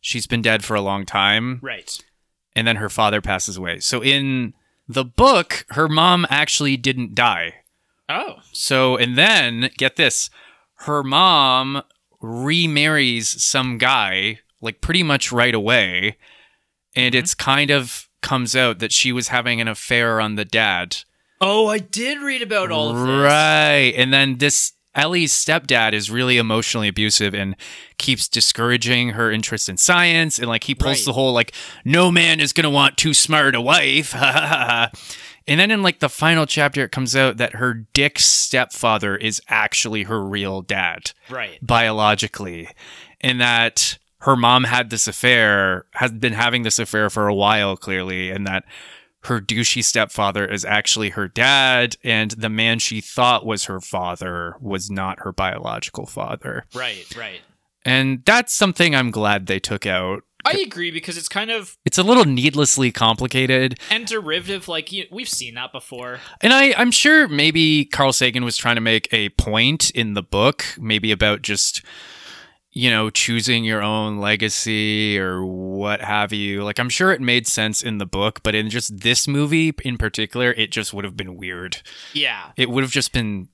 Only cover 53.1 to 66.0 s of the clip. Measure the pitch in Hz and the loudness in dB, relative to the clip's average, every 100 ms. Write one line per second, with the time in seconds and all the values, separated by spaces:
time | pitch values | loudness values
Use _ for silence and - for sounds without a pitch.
53.1 | - 123 120 110 107 - 95 - 95 90 | 0 2 2 0 -6 -6 -10 -8 -6 -6
54.1 | 87 92 87 85 85 110 98 92 98 95 | -6 -8 -8 -8 -10 -8 -8 -6 -6 -6
55.1 | 95 - 92 92 95 - 57 - - - | -6 -8 -4 -4 -4 -8 -8 -10 -12 -14
56.1 | - - - - - - 123 123 101 85 | -10 -8 -8 -10 -12 -12 -10 -8 -10 -14
57.1 | 117 113 90 _ _ _ _ - 131 135 | -14 -14 -16 _ _ _ _ -2 0 0
58.1 | 131 127 226 240 - 202 175 175 143 123 | -2 2 2 2 0 0 2 2 2 0
59.1 | 110 104 101 92 95 - 101 104 92 92 | 0 0 0 -2 -6 -4 -6 -2 -2 -2
60.1 | 101 _ _ - 370 320 175 175 165 160 | -6 _ _ -2 -2 -4 -6 -8 -8 -10
61.1 | 170 156 196 220 226 190 - - - 185 | -10 -6 -6 -4 -6 -8 -8 -4 0 4
62.1 | 247 180 127 135 143 143 - 127 - 113 | 6 6 4 2 2 2 2 0 2 2
63.1 | 113 131 131 131 131 131 127 - 214 226 | 2 0 0 2 2 2 -2 -2 -2 -2
64.1 | 226 165 160 180 196 180 165 156 196 175 | -6 -4 -6 -6 -10 -8 -8 -8 -10 -12
65.1 | 190 247 - 123 117 131 135 - 127 | -12 -8 -8 -8 -12 -12 -12 -14 -14